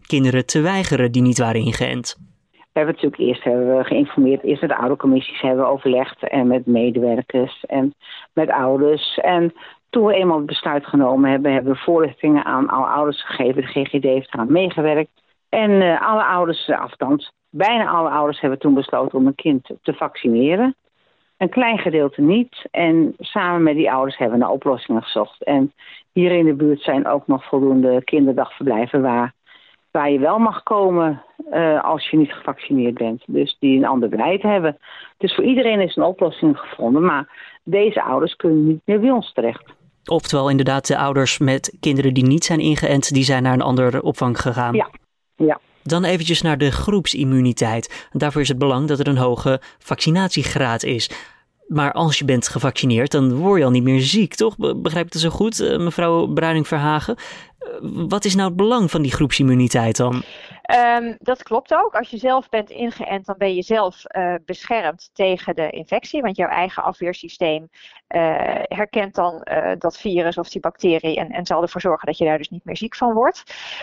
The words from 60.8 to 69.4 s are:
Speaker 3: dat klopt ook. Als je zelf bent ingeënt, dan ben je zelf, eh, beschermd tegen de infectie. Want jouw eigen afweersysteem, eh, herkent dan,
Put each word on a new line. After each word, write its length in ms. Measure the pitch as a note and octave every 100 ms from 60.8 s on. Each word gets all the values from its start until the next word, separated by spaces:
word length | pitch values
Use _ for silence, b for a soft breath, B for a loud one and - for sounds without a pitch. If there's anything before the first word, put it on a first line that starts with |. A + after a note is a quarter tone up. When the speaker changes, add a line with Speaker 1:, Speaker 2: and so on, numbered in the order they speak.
| A#3+ A#3+ A#3 A3
Speaker 3:
dat 240 | - B3+
klopt 320 | - A3+ -
ook. 200 | D#4+ G#4
Als 140 | A3 B3
je 60 | A3
zelf 300 | B3+ C4 -
bent 220 | A3 G#3
ingeënt, 560 | - A#3 - - G3 G3
dan 80 | G3
ben 160 | G3
je 80 | F3+
zelf, 420 | F3+ A3 F#3 -
eh, 300 | - F#3+ F3+ E3+
beschermd 640 | - E3+ - A3+ E3 F3 -
tegen 420 | - F#3+ F3+ -
de 160 | E3 D#3
infectie. 500 | D#3+ D#3+ G#3+ - D4+
Want 140 | A3 G3
jouw 120 | F3
eigen 340 | F3 F#3 -
afweersysteem, 840 | - - F3 F3+ E3+ - E3 D#3 D#3+ B B B -
eh, 140 | E3+ D#3+ D#3 - -
herkent 520 | - G#3 G#3 A3+ G3
dan, 280 | G3 F3 E3